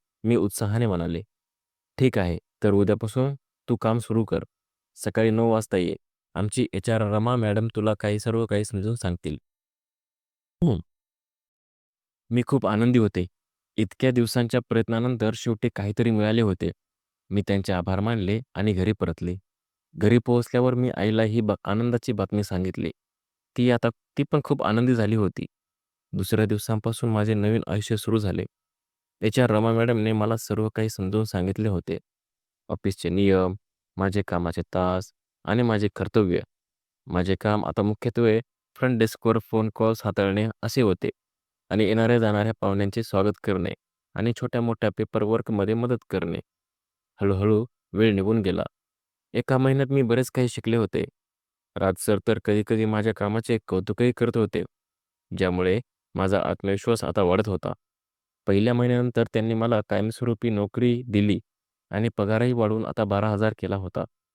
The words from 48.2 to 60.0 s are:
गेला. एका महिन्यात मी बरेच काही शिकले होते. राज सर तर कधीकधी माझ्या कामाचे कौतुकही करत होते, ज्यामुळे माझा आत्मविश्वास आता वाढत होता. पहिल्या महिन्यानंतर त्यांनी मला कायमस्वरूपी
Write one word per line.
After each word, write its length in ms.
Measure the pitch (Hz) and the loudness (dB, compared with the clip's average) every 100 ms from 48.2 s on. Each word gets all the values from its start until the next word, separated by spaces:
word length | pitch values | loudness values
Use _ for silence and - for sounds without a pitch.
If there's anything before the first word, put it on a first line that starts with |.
| 95 113 | 2 0
गेला. 220 | 95 87 - _ _ _ _ _ _ | 0 -2 -4 _ _ _ _ _ _
एका 240 | - - 131 | -6 0 4
महिन्यात 340 | 131 135 131 | 4 2 2
मी 100 | 139 | 2
बरेच 260 | 120 117 127 | 4 2 2
काही 180 | - 123 | 0 0
शिकले 280 | - 117 117 | -2 0 2
होते. 260 | 104 - - - _ _ _ _ _ - | 2 -2 -4 -10 _ _ _ _ _ -2
राज 200 | 95 90 | 0 0
सर 200 | - 101 - | 0 0 2
तर 120 | 110 - | 0 2
कधीकधी 400 | 104 104 110 110 | 0 2 0 0
माझ्या 280 | 107 110 | 0 0
कामाचे 440 | 104 104 110 - 113 - | -2 -2 -2 0 -2 -2
कौतुकही 440 | 92 92 101 123 - | -4 -2 0 0 2
करत 200 | 120 117 | 0 0
होते, 260 | 104 87 87 _ _ _ _ _ - | 0 -2 -6 _ _ _ _ _ -10
ज्यामुळे 480 | 90 92 90 92 104 - _ _ 98 | -2 0 2 0 0 -4 _ _ -4
माझा 240 | 95 98 | 0 0
आत्मविश्वास 600 | - 92 98 98 - 117 | 0 -2 -2 -2 0 -2
आता 180 | - 98 | -2 0
वाढत 240 | 92 92 107 | 2 2 0
होता. 260 | 92 - - _ _ _ _ _ _ - | -4 -6 -10 _ _ _ _ _ _ 0
पहिल्या 260 | 98 113 | 2 2
महिन्यानंतर 500 | 120 123 123 123 117 113 | 2 2 2 0 0 -2
त्यांनी 200 | 113 110 | 0 -2
मला 260 | 113 117 113 - | 0 0 0 0
कायमस्वरूपी 600 | 98 | -2